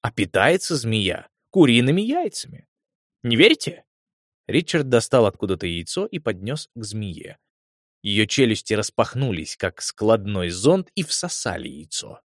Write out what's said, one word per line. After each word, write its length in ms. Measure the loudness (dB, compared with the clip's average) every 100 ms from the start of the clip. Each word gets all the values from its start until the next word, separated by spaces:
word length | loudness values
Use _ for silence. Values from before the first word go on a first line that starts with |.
А 100 | -6
питается 640 | -4 -2 2 4 2 -2 -4
змея 520 | -2 -2 -2 -4 -10 _ _
куриными 540 | 4 6 6 4 2
яйцами. 680 | 0 -2 -4 -6 -12 -16 -20 _ _ _ _ _
Не 140 | 0 6
верите?» 500 | 6 4 -2 -10 _ _ _ _ _ _ -2
Ричард 440 | -2 0 -2 2
достал 340 | 2 4 4
откуда-то 420 | 4 2 -4 -4 -4
яйцо 380 | -6 -6 -6
и 140 | -6 -6
поднес 500 | -6 -6 -8 -8 -10
к 100 | -12
змее. 540 | -10 -8 -8 -10 -16 -20 _ _ _ _ _ _
Ее 240 | -2 2 2
челюсти 480 | 4 4 2 0
распахнулись, 840 | -2 -2 0 -2 0 -2 -2 -8 -6
как 240 | -6 -6
складной 720 | -12 -6 0 0 0 -4 -4
зонт, 400 | 0 2 2 0
и 80 | -8
всосали 680 | -6 -6 -6 -6 -6 -8 -10
яйцо. 520 | -14 -12 -12 -12 -20